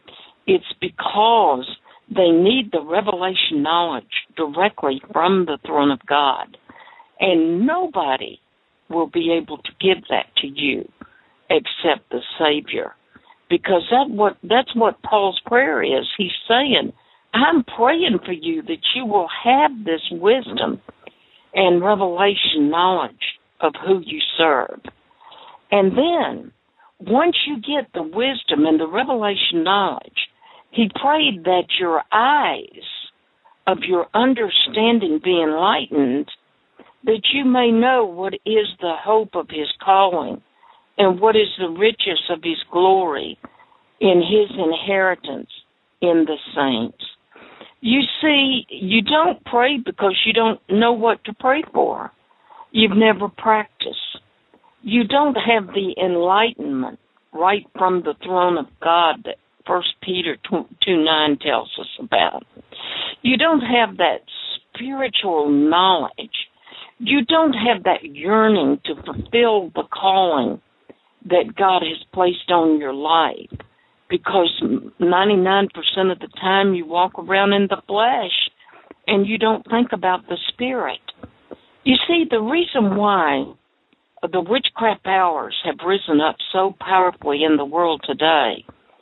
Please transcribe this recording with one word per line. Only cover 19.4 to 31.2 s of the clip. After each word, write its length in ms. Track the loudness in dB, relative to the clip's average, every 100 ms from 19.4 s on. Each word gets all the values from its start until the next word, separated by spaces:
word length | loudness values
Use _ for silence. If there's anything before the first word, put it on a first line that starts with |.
have 280 | 2 4 4 0
this 180 | -4 -4 -4
wisdom 720 | 0 2 2 0 -4 -4 -6 -12 -20 -20 -20 _ _ _
and 300 | 2 4 4
revelation 840 | 4 2 0 2 0 2 0 2 2
knowledge 420 | 2 2 0 -2 -6 -10 -10 _ -4
of 140 | -4 -2 0
who 140 | 0 -2
you 140 | -6 -4 2
serve. 420 | 2 2 -2 -8 -18 -20 _ _ -20 -20 -20 -20 _
And 220 | 2 2
then, 600 | 2 0 0 -2 -6 -14 _ _ _ _ _
once 360 | 0 2 2 0 -4
you 120 | -6
get 340 | -6 -6 -6
the 100 | -8
wisdom 640 | -8 -4 -4 -4 -2 2 4
and 140 | 2
the 80 | 0
revelation 760 | -2 -2 -2 -2 -2 -2 0
knowledge, 680 | 2 2 0 -4 -8 -10 -10 _ _ -20 _
he 180 | -2 0 0
prayed 420 | 0 2